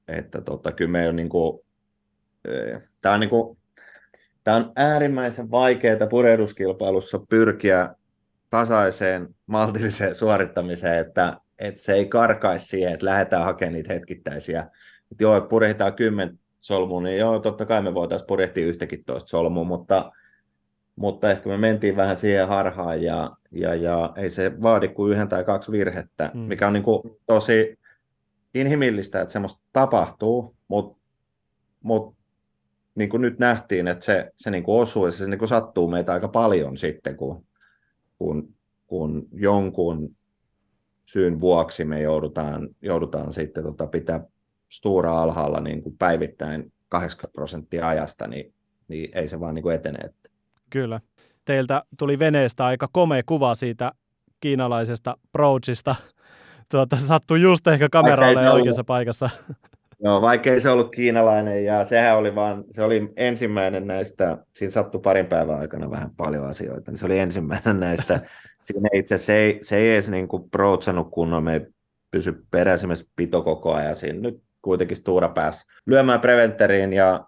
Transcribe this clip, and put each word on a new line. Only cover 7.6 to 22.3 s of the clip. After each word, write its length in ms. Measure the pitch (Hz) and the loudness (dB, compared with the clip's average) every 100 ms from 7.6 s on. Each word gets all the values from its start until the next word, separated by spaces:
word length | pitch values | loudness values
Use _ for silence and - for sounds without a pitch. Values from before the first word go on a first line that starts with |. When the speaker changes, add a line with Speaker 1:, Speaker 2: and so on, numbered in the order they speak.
| 101 92 90 - _ _ _ _ _ | 2 2 0 -6 _ _ _ _ _
Speaker 1:
tasaiseen, 840 | 113 117 110 95 - 95 92 87 _ - | 0 2 2 2 0 -2 -2 -8 _ -4
maltilliseen 680 | 107 107 110 110 104 95 90 | -2 0 -2 -4 -2 -4 0
suorittamiseen, 840 | 107 98 90 92 90 87 90 85 | 2 2 0 -4 -6 -4 -2 -2
että, 400 | 82 92 87 - _ - | -2 -2 -2 -4 _ -14
että 220 | 104 - | -12 -8
se 120 | - | 0
ei 120 | 101 101 | 0 2
karkaisi 600 | 117 117 98 101 87 - | 2 2 2 -2 -2 -6
siihen, 280 | 95 90 | -4 -2
että 120 | 82 98 | -2 0
lähdetään 380 | 98 92 87 | 0 2 0
hakemaan 300 | 90 90 87 | 0 -4 -4
niitä 200 | 82 78 | -6 -6
hetkittäisiä. 720 | 87 87 85 - 73 90 82 80 _ _ _ _ | -8 -10 -14 -12 -10 -8 -8 -8 _ _ _ _
Että 120 | - | 0
joo, 140 | 107 104 | 4 4
että 120 | - | 2
purjehditaan 440 | 113 107 104 98 | 2 2 2 -2
kymmen 460 | 98 113 101 87 - _ _ | 0 -2 -2 -4 -8 _ _
solmua, 420 | - 98 92 90 | -4 -2 -2 -4
niin 180 | 90 95 | -4 -2
joo, 200 | 113 110 | 0 0
totta 260 | 107 - 110 | -2 -4 -2
kai 160 | 110 | -2
me 120 | 98 | -2
voitaisiin 340 | 90 85 98 - | -4 -4 -4 -2
purjehtia 400 | 95 90 95 85 | -2 -2 -2 -4
yhtäkin 360 | 85 82 - - | -4 -8 -10 -10
toista 240 | 64 - | -10 -6
solmua, 340 | 85 85 87 | -2 -2 -2
mutta, 480 | 87 87 - 95 - - _ _ _ _ _ _ _ - | -4 -6 0 0 0 -10 _ _ _ _ _ _ _ -8
mutta 360 | 101 - 104 | -6 0 0
ehkä 180 | 95 101 | 0 -4
me 80 | 98 | 0
mentiin 380 | 110 107 104 98 | 0 2 0 0
vähän 220 | 98 90 | 0 0
siihen 300 | 104 | 0